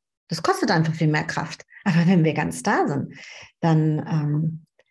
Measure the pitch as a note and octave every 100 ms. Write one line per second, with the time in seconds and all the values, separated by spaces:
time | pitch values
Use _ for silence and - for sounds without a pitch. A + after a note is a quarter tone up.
0 | _ _ _ E3 - F#4+ C4+ F3 D#3+ D#3+
1 | D#3 D3+ D#3+ - D#3+ - - - G#3 E3
2 | E3 F#3+ D#3+ C#3+ D#3 - - C4+ D#4 C#3
3 | - - - - - _ E3 D#3 D#3 D3+
4 | D#3 D#3 D3 D3 D#3+ D#3+ - _ _